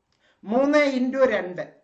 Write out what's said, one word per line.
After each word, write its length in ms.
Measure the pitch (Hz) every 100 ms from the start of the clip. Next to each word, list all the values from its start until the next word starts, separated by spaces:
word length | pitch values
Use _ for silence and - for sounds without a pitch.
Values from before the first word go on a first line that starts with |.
| _ _ _ _
മൂന്ന് 340 | 190 233 277 302
into 480 | 285 254 254 269 262
രണ്ട്, 480 | 202 180 170 147 -